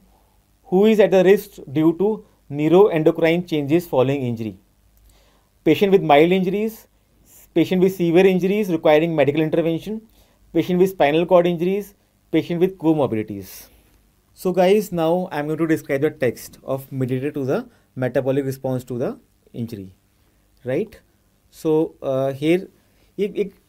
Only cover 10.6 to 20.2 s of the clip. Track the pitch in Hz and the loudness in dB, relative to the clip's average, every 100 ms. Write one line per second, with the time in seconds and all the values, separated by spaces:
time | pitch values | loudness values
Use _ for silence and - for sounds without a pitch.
10.6 | 147 180 190 190 143 156 175 180 175 170 | 0 2 2 2 0 0 2 2 2 0
11.6 | 175 196 196 _ _ _ _ 160 - 175 | -4 -4 -8 _ _ _ _ -4 -2 -2
12.6 | 185 190 151 156 123 110 104 98 92 - | -2 -2 -2 0 0 -4 -6 -10 -14 -20
13.6 | - _ _ _ _ _ _ - 185 180 | -20 _ _ _ _ _ _ -10 -4 2
14.6 | 180 208 - 175 160 180 185 147 147 156 | 4 2 0 -2 0 0 -4 -6 -6 -4
15.6 | 165 156 - 135 151 151 127 110 - - | -2 -2 -2 -2 -2 -2 -4 -4 -12 -14
16.6 | - 135 135 135 127 127 143 147 131 175 | -8 -8 -8 -6 -4 -4 -6 -6 -4 -4
17.6 | 262 _ _ - 127 135 131 135 135 131 | -6 _ _ -8 -4 -2 -2 -2 -4 -6
18.6 | 131 127 127 123 156 262 _ _ _ 127 | -6 -8 -8 -8 -8 -8 _ _ _ -12
19.6 | 117 101 95 _ _ _ | -10 -12 -16 _ _ _